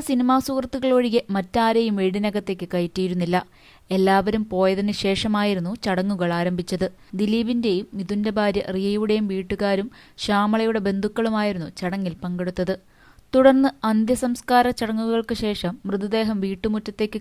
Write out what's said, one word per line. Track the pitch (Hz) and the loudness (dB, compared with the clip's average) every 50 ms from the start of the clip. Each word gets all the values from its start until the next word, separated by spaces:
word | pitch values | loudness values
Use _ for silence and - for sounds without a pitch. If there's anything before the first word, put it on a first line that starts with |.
| 302 - | -2 0
സിനിമാ | 269 247 247 247 262 269 269 - | 0 2 2 4 2 2 2 0
സുഹൃത്തുക്കൾ | 269 262 262 254 - 262 254 262 254 247 | -4 -4 -4 -4 -4 -2 0 2 2 2
ഒഴികെ | 247 240 214 233 - - 196 | 2 2 0 0 0 0 -4
മറ്റാരെയും | 196 185 - - 233 226 226 226 226 233 220 208 190 | -4 -4 -2 0 2 2 2 2 2 2 0 0 0
വീടിനകത്തേക്ക് | 190 190 185 208 208 208 202 208 196 - 190 180 180 175 - | 0 0 0 0 -2 -2 -2 -4 -4 -4 -6 -6 -6 -4 -2
കയറ്റിയിരുന്നില്ല. | 180 175 170 - 185 185 180 180 180 175 170 175 180 - - _ - - - - - _ - 190 190 | -2 -2 -2 -2 -2 -2 -2 0 -2 0 0 0 0 -2 -4 _ -20 -20 -20 -20 -16 _ -2 0 2
എല്ലാവരും | 190 190 190 196 185 208 214 220 214 - 185 | 4 4 4 4 2 0 0 -2 -2 -2 0
പോയതിനു | 180 190 190 190 190 202 208 208 - - | 2 2 2 2 2 0 -2 -2 -2 -2
ശേഷമായിരുന്നു | 196 196 - - 220 208 208 208 208 202 185 170 180 220 233 - | -2 0 0 -2 -2 0 0 0 0 0 -2 -2 -4 -6 -6 -4
ചടങ്ങുകൾ | 208 185 180 185 202 202 175 180 170 170 170 | -2 0 0 0 -2 -2 -2 -2 0 0 0
ആരംഭിച്ചത്. | 175 180 180 175 175 - 185 180 185 185 - - - - - 185 | 0 0 -2 -2 -4 -4 -4 -2 -2 -4 -6 -8 -18 -10 -4 -2
ദിലീപിന്റെയും | 214 208 220 233 226 226 247 240 233 220 180 185 220 - - 202 | 0 0 2 0 0 0 0 0 0 2 0 0 -2 -4 -8 -8
മിഥുന്റെ | 185 175 208 208 208 220 202 214 | -6 -4 -2 -2 -2 -2 0 0
ഭാര്യ | 208 202 196 202 - - 185 190 | 2 2 2 0 -2 -2 -4 -2
റിയയുടെയും | 196 202 202 208 214 214 214 220 214 196 190 | -2 0 0 0 0 0 0 0 0 -2 -2
വീട്ടുകാരും | 190 190 185 208 196 208 202 196 190 196 262 - - - - - - - | -4 -4 -4 -4 -2 0 0 0 0 -2 -4 -8 -16 -20 -20 -16 -8 -2
ശ്യാമളയുടെ | - 208 202 208 214 220 220 220 226 220 220 190 196 | 0 2 2 2 2 2 2 2 2 0 0 0 0
ബന്ധുക്കളുമായിരുന്നു | 196 196 202 208 208 233 226 226 220 214 208 208 202 180 160 170 - - 185 | -2 0 -2 -2 -2 -2 -2 0 0 0 0 -2 -2 -4 -6 -10 -8 -6 -6
ചടങ്ങിൽ | 180 190 196 190 180 165 - - | -4 -4 -4 -4 -6 -6 -6 -8
പങ്കെടുത്തത്. | 175 180 175 180 180 180 185 180 185 190 185 _ _ _ _ - - - _ _ _ - | -6 -4 -4 -4 -4 -2 -4 -2 -2 -2 -6 _ _ _ _ -20 -20 -20 _ _ _ 4
തുടർന്ന് | 262 262 269 262 269 269 269 - - - 220 | 8 8 8 8 8 4 2 0 -2 -2 0
അന്ത്യസംസ്കാര | 220 214 220 214 254 240 254 247 240 - - - 247 247 240 247 240 - | 2 2 2 2 0 0 0 -2 -4 -4 -2 2 4 4 4 4 2 -2
ചടങ്ങുകൾക്ക് | 233 214 220 220 226 226 226 226 220 226 233 - | -4 -4 -2 -2 -2 0 0 0 0 -2 -4 -2
ശേഷം | 226 214 208 - - 175 - - - 196 | -2 -2 -2 -2 -4 -4 -4 -6 -6 -4
മൃതദേഹം | 202 190 202 208 220 220 220 214 220 196 190 | -4 -4 -2 -2 0 0 0 0 0 -2 -2
വീട്ടുമുറ്റത്തേക്ക് | 196 196 185 - 214 214 214 214 220 208 - 214 214 - 214 | -2 -4 -4 -4 -2 -2 -4 -4 -6 -6 -4 -4 -4 -4 -4